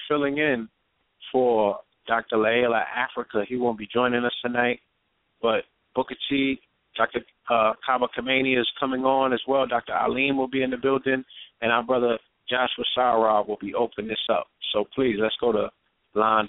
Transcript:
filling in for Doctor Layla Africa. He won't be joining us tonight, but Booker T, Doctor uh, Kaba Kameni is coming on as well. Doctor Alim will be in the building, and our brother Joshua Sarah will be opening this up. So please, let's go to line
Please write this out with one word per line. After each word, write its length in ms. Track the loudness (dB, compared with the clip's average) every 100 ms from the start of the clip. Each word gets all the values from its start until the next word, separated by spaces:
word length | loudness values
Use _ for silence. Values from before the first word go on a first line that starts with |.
| -2
filling 300 | 0 0 0
in 280 | 0 0 -4 _ _ _ _ _ -2
for 480 | 2 4 4 2 0 -10 _ -2
Doctor 300 | -2 0 0
Layla 460 | 2 2 2 0 -2
Africa. 580 | -4 -4 -6 -4 -4 -2
He 100 | -2
won't 200 | -2 -2
be 100 | -4
joining 380 | 0 2 2
us 100 | -2 -4
tonight, 400 | -4 0 0 0 _ _ _ _ _ -4
but 240 | 0 0 -4 _ _
Booker 220 | -4 -4 -6 -4
T, 280 | 0 0 -2 _ _ _ -2
Doctor 240 | -2 -2 -10 _ 0
uh, 240 | 2 2 0
Kaba 240 | -2 -2 -2 -4
Kameni 420 | -2 0 2 0
is 80 | 0 -4
coming 240 | -4 0
on 300 | 0 2 2
as 60 | -2 0
well. 200 | 0 0
Doctor 260 | -2 -2
Alim 460 | -2 -2 0 0 0
will 100 | -2
be 140 | -2
in 80 | -2
the 80 | -2
building, 440 | 0 0 0 -2 -4 -20 -20 -4
and 100 | 0
our 120 | 0
brother 360 | 2 0 2 -2 _ _ -4
Joshua 360 | -2 -2 -2 -4
Sarah 480 | 0 2 4 4 2
will 160 | 0 -6
be 140 | -6
opening 340 | -2 -2 -4 -8
this 180 | -6 -2
up. 160 | -2 -2 -12 -4
So 120 | -4 -2
please, 220 | 0 0 0
let's 160 | -2 0
go 140 | 0
to 180 | 0 -2 _ _ _ _
line 340 | 0 2 2